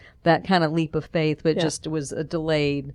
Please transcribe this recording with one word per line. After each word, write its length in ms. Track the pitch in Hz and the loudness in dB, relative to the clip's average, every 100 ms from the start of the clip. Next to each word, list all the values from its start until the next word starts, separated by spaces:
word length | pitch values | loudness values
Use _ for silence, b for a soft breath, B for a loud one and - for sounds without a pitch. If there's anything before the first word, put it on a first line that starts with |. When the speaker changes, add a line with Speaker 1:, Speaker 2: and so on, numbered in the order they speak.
| b b | b b
Speaker 1:
that 220 | 170 160 - | 2 2 4
kind 180 | 185 | 2
of 80 | 156 | 2
leap 220 | 165 160 | 0 0
of 100 | 156 - | -2 -4
faith, 340 | 170 156 147 | -2 0 0
but 140 | 165 156 | 0 0
Speaker 2:
Yeah. 60 | |
Speaker 1:
just 240 | 165 - 156 | 0 -2 -6
was 260 | 156 135 | -6 -6
a 120 | - | -6
delayed 680 | 151 170 156 156 143 143 139 | -6 -4 0 2 2 0 -6